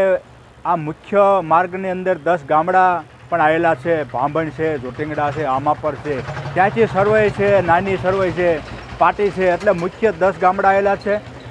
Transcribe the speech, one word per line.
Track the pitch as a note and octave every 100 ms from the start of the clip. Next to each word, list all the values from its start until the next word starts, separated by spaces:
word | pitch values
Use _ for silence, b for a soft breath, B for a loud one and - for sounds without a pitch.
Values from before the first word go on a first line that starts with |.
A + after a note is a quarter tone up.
| F#3+ F#3 - - - - D#3
આ | F3
મુખ્ય | D3+ D#3+ - G3+ G3+ G3
માર્ગની | D#3+ D#3+ F3+ F3+ F#3+
અંદર | F#3 F#3 F3
દસ | D3 F3 C#3
ગામડા | D3+ E3+ F#3 F#3 F3 D#3 - -
પણ | E3+
આવેલા | D#3 D#3+ E3+ E3
છે, | E3 D#3+
ભાંભણ | C3+ A#2+ C#3 D3+ D#3+
છે, | C3 D#3 D3
જોટિંગડા | B2 B2 D3+ D3 D3
છે, | C#3
આમાપર | C#3+ C3 D3 D3+ D3+ C3+
છે, | D3 C3+ - - -
ત્યાંથી | E3+ G3 A3+ G#3+
સરવઈ | F3 G3+ G#3+ G#3+
છે, | G3 G3+ G3+
નાની | F3 E3+ G3 F#3
સરવઈ | F3+ G3 F#3
છે, | E3 F3 D#3 - - - -
પાટી | E3 - G3+
છે, | F3 F#3
એટલે | F3 G#3
મુખ્ય | F3 F3 - A3
દસ | E3 F#3 E3
ગામડા | F#3 F#3+ G3
આવેલા | G3 G3+ G3
છે. | G#3 G#3 - - -